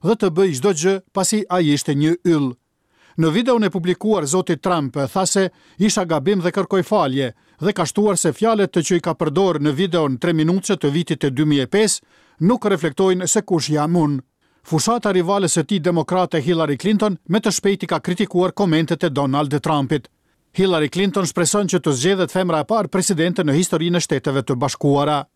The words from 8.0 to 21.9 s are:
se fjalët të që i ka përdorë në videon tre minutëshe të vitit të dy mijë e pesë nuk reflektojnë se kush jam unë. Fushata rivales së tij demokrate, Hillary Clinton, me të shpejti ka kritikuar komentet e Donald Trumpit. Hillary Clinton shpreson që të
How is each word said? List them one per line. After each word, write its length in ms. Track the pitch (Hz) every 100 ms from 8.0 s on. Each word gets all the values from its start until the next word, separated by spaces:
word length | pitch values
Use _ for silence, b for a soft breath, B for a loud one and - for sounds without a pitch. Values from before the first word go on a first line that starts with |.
| 208 190
se 160 | 175
fjalët 400 | - 220 220 190
të 80 | 180 160
që 80 | 175
i 80 |
ka 80 | 175 156
përdorë 400 | 160 147 196 151
në 140 | 147 135
videon 400 | 190 170 147 127
tre 140 | 175
minutëshe 460 | 165 156 190 185 196
të 100 | 143
vitit 300 | 151 170 151
të 100 | 147
dy 140 | 131
mijë 240 | 156 143 127
e 40 | 202
pesë 240 | 214 - b b b b 170
nuk 160 | 240
reflektojnë 640 | 214 190 165 135 190 185 180
se 160 | 220
kush 260 | - 175 143 151
jam 240 | 151 175
unë. 220 | 151 139 - _ _ _
Fushata 480 | - 160 - 240 214
rivales 460 | 185 170 202 180 -
së 80 | 151
tij 140 | 202
demokrate, 580 | 156 170 147 185 175 165
Hillary 380 | 135 170 156 139
Clinton, 400 | 190 208 214 180 -
me 100 | 202
të 120 | 214
shpejti 340 | - 196 196 175
ka 140 | 160
kritikuar 520 | - 175 208 175 185
komentet 520 | - 196 156 160 165
e 60 | 175
Donald 500 | 143 139 139 147 143
Trumpit. 480 | 160 151 135 151 - _ _ _ _
Hillary 360 | - 190 170 147
Clinton 320 | 175 196 202 180
shpreson 400 | - 170 208 190
që 120 | 180
të 120 | 160